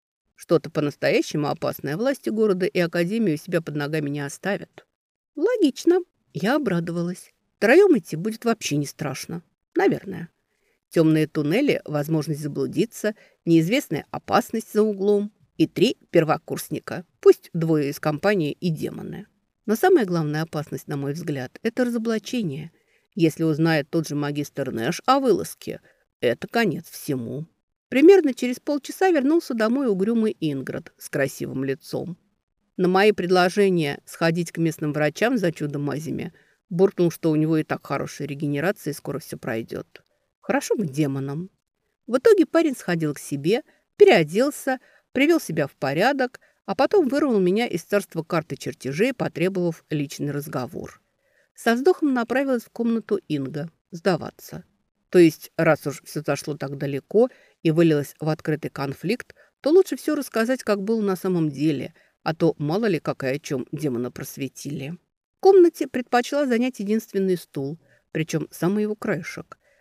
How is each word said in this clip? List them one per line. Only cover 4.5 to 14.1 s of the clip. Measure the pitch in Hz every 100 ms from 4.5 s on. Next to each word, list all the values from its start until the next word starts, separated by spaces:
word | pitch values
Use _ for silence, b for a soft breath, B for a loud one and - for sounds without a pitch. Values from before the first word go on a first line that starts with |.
| 196 - - - _ _ _ _ 294
«Логично». | 403 494 294 - 330 359 - _ _
Я | 147 196 302
обрадовалась. | 233 170 170 170 175 180 - _ _ -
Втроем | 208 330 403 240
идти | - 156
будет | 208 220 233
вообще | 233 - 147
не | 143
страшно. | - 147 139 - 170 - _ _ 330
Наверное. | 381 - 196 170 170 _ _ _ _ _ _
Темные | 170 160 156 151
туннели, | 156 147 208 285 - -
возможность | 147 147 160 156 147
заблудиться, | 147 143 135 147 226 - 214 - b b 170
неизвестная | 165 160 269 - 151 -